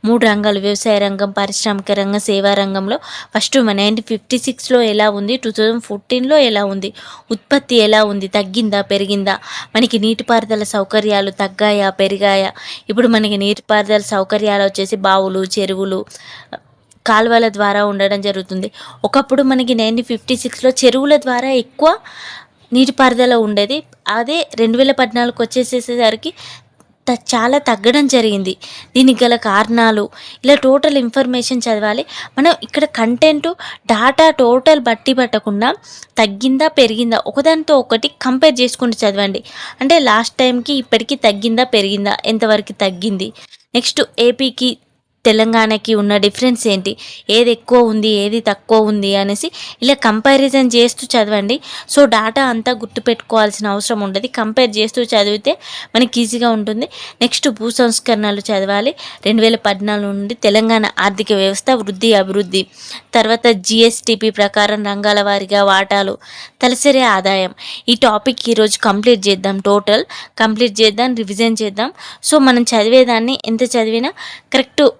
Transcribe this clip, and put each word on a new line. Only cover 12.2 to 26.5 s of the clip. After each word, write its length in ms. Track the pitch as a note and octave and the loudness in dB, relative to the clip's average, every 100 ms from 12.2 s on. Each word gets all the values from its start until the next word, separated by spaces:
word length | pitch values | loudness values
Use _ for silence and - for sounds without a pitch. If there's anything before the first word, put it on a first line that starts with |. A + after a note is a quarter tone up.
| G3+ G3 F#3+ - - - - | 0 2 -2 -6 -16 -18 -6
ఇప్పుడు 200 | G#3+ B3 A3+ | 0 2 2
మనకి 240 | G#3+ G3+ | 0 -2
నీటిపారుదల 600 | G3+ G#3 - G#3+ G3+ G#3+ G#3 | -2 -4 0 0 2 -2 0
సౌకర్యాలు 520 | G#3 F#3+ G#3 G#3+ G3+ G3 | -4 -2 -2 0 0 0
వచ్చేసి 280 | G3 G3 G#3+ F#3+ | -2 -6 -2 2
బావులు, 360 | F#3+ F#3+ F#3+ F#3 G#3 | 2 2 -2 -4 -4
చెరువులు, 420 | F#3+ F#3+ G3 F#3 - - - - - - _ _ _ _ - | -4 -4 -4 -6 -8 -16 -20 -20 -18 -18 _ _ _ _ 0
కాలువల 360 | G#3+ A#3 A#3 A3+ G3 | 2 4 2 2 0
ద్వారా 240 | G3+ G3+ G#3 | -2 0 -2
ఉండడం 280 | G3+ G3 G3+ G3+ | 0 -2 -2 -4
జరుగుతుంది. 420 | F#3+ F#3 F#3 G3+ - - - A3 | -6 -6 -8 -8 -12 -20 -6 0
ఒకప్పుడు 320 | C#4 C#4 C4 C4+ | 0 2 0 2
మనకి 220 | C4 B3 A#3+ | 0 0 0
నైన్టీన్ 280 | A3 A3+ A#3+ | 0 -2 -4
ఫిఫ్టీ 240 | A3+ - B3+ B3 | -8 -4 -4 -4
సిక్స్లో 240 | - B3+ B3+ | 0 0 4
చెరువుల 320 | B3+ B3 C#4+ D4 C4 | 2 2 2 2 2
ద్వారా 220 | B3 C4 C4 A3+ | -4 0 -2 -4
ఎక్కువ 240 | - D#4 G#4 - - - - - _ _ B3 | 0 2 2 -6 -20 -20 -20 -20 _ _ 0
నీటిపారుదల 600 | C4 C4+ C4 A#3+ B3 A#3+ G#3+ | 0 2 2 4 2 2 2
ఉండేది. 320 | G#3 G#3 C#4+ - _ - G#3+ | 0 -2 -4 -8 _ -6 -4
అదే 220 | A#3 D#4+ - - | -2 -4 -4 -2
రెండు 160 | A3+ A#3 | 0 2
వేల 100 | C4+ C4+ | 2 2
పద్నాలుగుకి 380 | B3 A#3 A#3+ A#3+ A3+ | 0 0 -2 -2 -4
వచ్చేసేసరికి 840 | B3+ B3 B3+ A#3+ A#3+ A3+ A3 D#4+ - - | -2 -2 -4 -4 0 0 0 -8 -12 -20